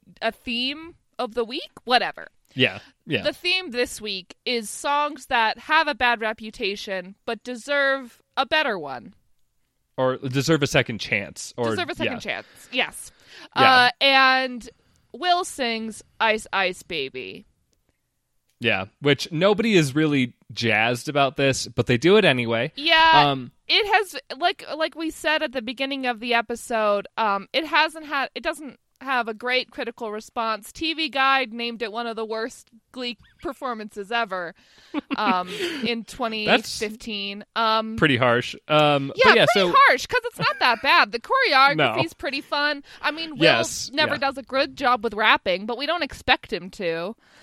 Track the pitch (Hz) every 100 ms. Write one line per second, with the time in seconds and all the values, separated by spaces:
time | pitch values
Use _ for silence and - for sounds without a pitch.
0 | _ 180 226 220 - 233 262 294 330 -
1 | _ - 247 233 220 277 605 - - 247
2 | 170 - 82 _ _ - 123 92 - _
3 | - 127 285 - 349 370 370 240 - -
4 | 214 190 175 - - 240 208 - 294 285
5 | 294 269 - 247 220 226 - 311 302 233
6 | 247 233 220 226 220 - 202 202 - 190
7 | 180 202 - 226 240 247 269 285 269 269
8 | 247 _ _ - 262 311 285 196 143 127
9 | 175 _ _ _ _ _ _ _ _ -
10 | 131 127 131 127 135 156 139 143 123 110
11 | - 104 101 - - - 117 110 339 339
12 | 262 233 196 104 - - - 247 156 -
13 | - _ _ - - - 262 254 247 -
14 | 277 269 262 262 262 247 226 _ _ _
15 | _ 240 349 349 370 - 240 226 220 214
16 | - - 220 220 - 196 185 185 - 165
17 | 135 127 95 170 - _ _ _ _ _
18 | _ _ _ _ _ - 117 98 98 _
19 | 139 139 - 156 190 202 226 190 143 139
20 | 156 143 123 - _ 107 117 104 113 123
21 | - 143 139 131 139 127 - - - 123
22 | 165 214 180 127 117 113 135 - 302 320
23 | 320 320 240 131 127 _ - 349 415 415
24 | 381 285 - 262 349 - - 302 320 302
25 | 320 - 320 302 302 262 220 262 269 277
26 | 254 226 240 233 226 233 - 226 214 202
27 | 196 - 220 196 196 269 311 311 311 320
28 | 302 285 254 - 311 302 294 - _ _
29 | 262 254 226 214 240 254 240 - 233 240
30 | 226 208 - - 226 214 214 - 320 311
31 | 311 269 269 269 254 233 233 233 226 214
32 | 240 220 220 220 233 - _ 226 _ 262
33 | 247 226 _ _ 339 254 262 226 214 208
34 | 196 233 226 185 170 - _ _ _ 302
35 | - 285 208 185 180 415 349 311 226 233
36 | 214 - 233 220 208 233 - - 208 220
37 | 233 208 202 202 - 220 226 220 220 220
38 | 160 123 123 120 - - - 151 147 143
39 | 139 - 494 339 160 - - 523 554 554
40 | - 480 480 - 539 605 254 233 277 339
41 | 233 233 - 523 480 269 277 156 226 226
42 | 320 - 311 269 - 294 294 285 - -
43 | 285 294 330 277 320 247 - - - 269
44 | 302 285 277 277 247 262 285 262 262 247
45 | 220 208 220 294 202 180 214 240 285 339
46 | 285 - - 233 - 190 185 - 175 165
47 | 175 233 _ _